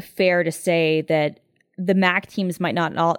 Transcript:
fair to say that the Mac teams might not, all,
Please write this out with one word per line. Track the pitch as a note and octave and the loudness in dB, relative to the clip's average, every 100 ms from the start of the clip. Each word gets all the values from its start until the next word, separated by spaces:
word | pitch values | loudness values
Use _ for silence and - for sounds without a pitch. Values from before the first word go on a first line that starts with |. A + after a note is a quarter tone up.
fair | - - F#3 F3 | -10 -2 2 2
to | E3 | 0
say | - - E3+ D#3+ D#3 D#3 | -2 0 2 2 0 0
that | D#3 D3 - _ _ _ - | 0 0 -4 _ _ _ -6
the | F#3 F#3+ | 0 2
Mac | F#3 F#3 - | 2 0 -4
teams | - F#3 F3 | -6 -6 -4
might | F3 F3 | -4 -2
not, | D#3+ - | -2 0
all, | E3 | 0